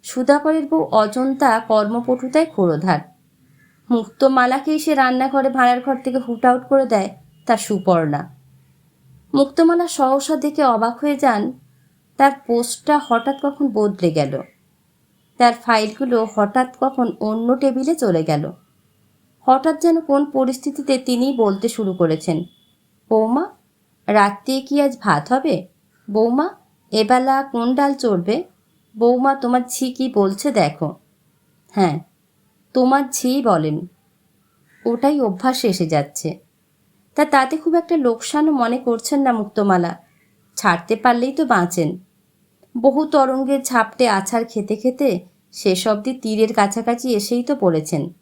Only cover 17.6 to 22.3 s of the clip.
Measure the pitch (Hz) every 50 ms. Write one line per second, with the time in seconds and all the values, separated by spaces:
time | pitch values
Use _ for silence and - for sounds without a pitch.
17.6 | 277 269 247 254 262 285 339 320 254 208 175 160 160 165 151 147 156 151 175 _
18.6 | _ _ _ _ _ _ _ _ _ _ _ _ _ _ _ _ _ - 262 269
19.6 | 269 320 311 311 - 339 330 330 320 - 277 277 294 285 - 262 262 247 262 262
20.6 | - 285 269 - 269 - 269 254 262 - 247 233 247 277 269 240 220 202 196 196
21.6 | 220 233 - - 220 190 185 185 175 160 156 156 - -